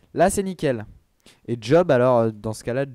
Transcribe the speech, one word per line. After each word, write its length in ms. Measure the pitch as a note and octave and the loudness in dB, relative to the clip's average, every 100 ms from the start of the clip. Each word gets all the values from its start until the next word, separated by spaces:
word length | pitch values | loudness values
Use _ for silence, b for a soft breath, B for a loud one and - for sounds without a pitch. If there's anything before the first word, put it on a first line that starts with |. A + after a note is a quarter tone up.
| b | b
Là, 160 | C3+ F3+ | 0 0
c'est 140 | G#3 | 0
nickel. 420 | F#3+ F3 D3+ A#2 G#2+ - _ _ b b - | -6 -4 -4 -4 -8 -20 _ _ b b -8
Et 120 | A#2+ | -8
job, 320 | A2 E3 F3+ | 2 2 4
alors, 280 | B2+ B2+ A#2+ | 4 4 4
euh, 120 | A2+ | 2
dans 220 | G#2+ A2 | -2 -10
ce 100 | G#2+ | -8
cas-là, 220 | - B2 C#3 | -6 -6 -6